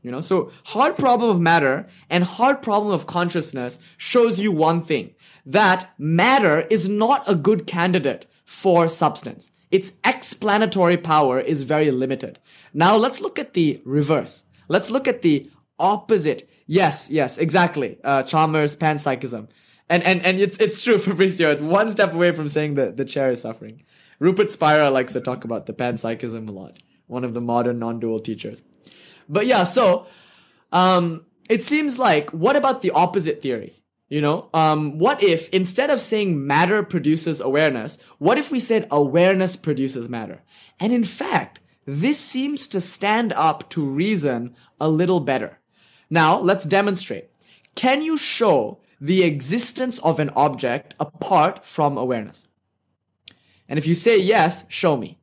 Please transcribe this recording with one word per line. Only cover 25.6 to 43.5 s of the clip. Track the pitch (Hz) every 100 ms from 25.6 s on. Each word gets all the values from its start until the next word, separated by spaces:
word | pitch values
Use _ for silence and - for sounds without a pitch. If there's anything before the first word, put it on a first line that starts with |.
| -
the |
panpsychism | - 123 117 113 117 120 113 110
a |
lot. | 98 95 - _ _ _
One | 123
of | 123
the | 117
modern | 120 120 120 120
non-dual | 113 117 113 110
teachers. | 113 107 107 104 _ _ - - - - -
But | 160 233
yeah, | 226
so, | 180 247 214 - - - _ _ _ _ _
um, | 180 185 180 170 160 _ _ -
it | 233
seems | - 302 294 247
like, | 247 151 147
what | 165 190 277
about | 269 262
the | 180
opposite | 143 175 202 156 -
theory? | 135 113 - _ _ _ _
You | 147
know, | 147 160 -
um, | 160 156 151 151 156
what | 208 285
if | 196 165 -
instead | 190 185 - 285
of | 269
saying | - 214 196 151 139
matter | 143 175 214
produces | 208 175 143 160 165 156
awareness, | 123 139 156 127 113 - - _
what | 156 269
if | 285
we | 269
said | 208 220 -
awareness | 147 143 156 180 190 185 -
produces | 160 135 135 131 117
matter? | 117 101 85 _ _ - _
And | 202
in | 247
fact, | 196 - 330 196 - _ _ _ -
this | 143 233 294
seems | - 254 277 294 -
to | 196
stand | 175 - 202 214 233
up | - 160